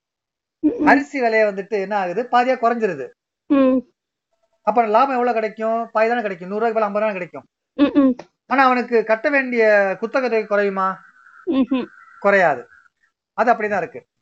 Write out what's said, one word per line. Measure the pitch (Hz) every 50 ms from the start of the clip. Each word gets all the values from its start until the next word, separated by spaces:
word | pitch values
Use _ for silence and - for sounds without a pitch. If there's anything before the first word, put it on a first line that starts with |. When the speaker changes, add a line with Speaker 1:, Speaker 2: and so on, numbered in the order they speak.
| _ _ _ _ _ _ _ _ _ _ _ _
Speaker 1:
ம், | - 302 466 480
ம். | 311
Speaker 2:
அரிசி | - 226 277 277 - - 277
விலையை | 247 226 220 220 220 208
வந்துட்டு | 196 196 190 185
என்ன | 226 208 190 190 214
ஆகுது? | 208 190 180 175 196 247 240
பாதியா | - 247 247 254 262
குறைஞ்சிருது. | 247 233 233 240 240 220 202 175 139 131 120 - _ _ _ _ _ _
Speaker 1:
ம். | - 294 277 269 262 262 262 240 _ _ _ _ _ _ _ _ _ _ _ _ _ _ _ _
Speaker 2:
அப்ப | - - 240 233
லாபம் | 214 208 220 269 277 262
எவ்வளவு | 247 247 247 233
கிடைக்கும்? | 226 214 196 190 - 220 220 226 233 233 233 -
பாதி | 220 220 226
தானே | 240 247
கிடைக்கும். | 220 208 190 170 180 180
நூறு | 196 214 226
ரூபாய்க்கு | 233 220 226 220 208
பதில் | 202 208 214
ஐம்பது |
ரூபா | 220 208
கிடைக்கும். | 185 180 160 - 139 - _ _ _ _ _ _
Speaker 1:
ம், | - 285 277 - 294
ம். | 277 269 247 247 - - _ _ _
Speaker 2:
ஆனா | - 240 269 269
அவனுக்கு | 254 254 247 240 240 240 226 214
கட்ட | 220 220 220 - 311
வேண்டிய | 285 277 262 254 247 233 220 214 214 202 202 196 190 180
குத்தகை | - 226 - 277 254 247
தொகை | 226 220 214
குறையுமா? | 208 208 202 208 202 196 190 190 190 190 185 - - _ _ _ - - - -
Speaker 1:
ம்ஹும். | - 294 269 262 - 277 254 - - - - - - - -
Speaker 2:
குறையாது. | - 202 202 196 185 160 143 123 117 - _ _ _ _ _ _ _ _ _ _ _ _ _
அது | - 220 240 226
அப்படிதான் | 220 214 208 208
இருக்கு. | 190 165 151 - 127 - _ _ _